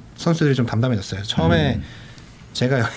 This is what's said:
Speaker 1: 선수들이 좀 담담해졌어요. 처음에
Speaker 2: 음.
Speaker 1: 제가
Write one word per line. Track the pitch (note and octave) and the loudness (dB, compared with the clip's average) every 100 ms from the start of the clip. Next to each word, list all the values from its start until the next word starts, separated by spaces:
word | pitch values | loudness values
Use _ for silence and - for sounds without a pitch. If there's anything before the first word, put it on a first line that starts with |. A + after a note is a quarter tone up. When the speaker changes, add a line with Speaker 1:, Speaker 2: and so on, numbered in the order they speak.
| - - | -2 -6
Speaker 1:
선수들이 | E3+ D#3+ D3 | 0 2 2
좀 | B2+ A#2 | 2 2
담담해졌어요. | A2 B2+ A2 - G2 | 2 0 0 -4 -8
처음에 | G2+ - E3 E3+ C#3+ - | -4 0 4 4 2 0
Speaker 2:
음. | - - - - - - - | -6 -14 -20 -20 -20 -20 -12
Speaker 1:
제가 | - B2 C3+ A2 | -2 0 2 0